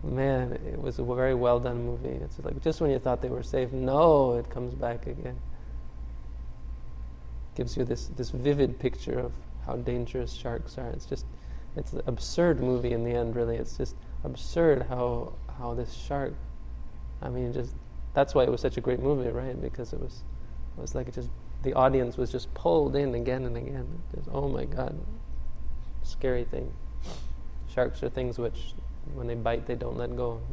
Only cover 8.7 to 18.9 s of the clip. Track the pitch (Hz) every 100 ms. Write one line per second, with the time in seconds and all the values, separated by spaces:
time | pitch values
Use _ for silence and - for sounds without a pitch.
8.7 | - 131 - - 127 123 - - - -
9.7 | 123 123 123 117 127 117 - 123 117 -
10.7 | - 123 117 - 135 - - - - -
11.7 | - 135 - - 120 - - 175 139 127
12.7 | 127 120 120 117 120 117 113 117 117 -
13.7 | - 131 - - - 135 123 - 170 165
14.7 | 135 120 127 123 120 120 - - - 120
15.7 | 123 120 - - 143 135 147 - - -
16.7 | - - - - - 143 123 123 123 120
17.7 | - - - - - 139 147 127 117 131
18.7 | 127 120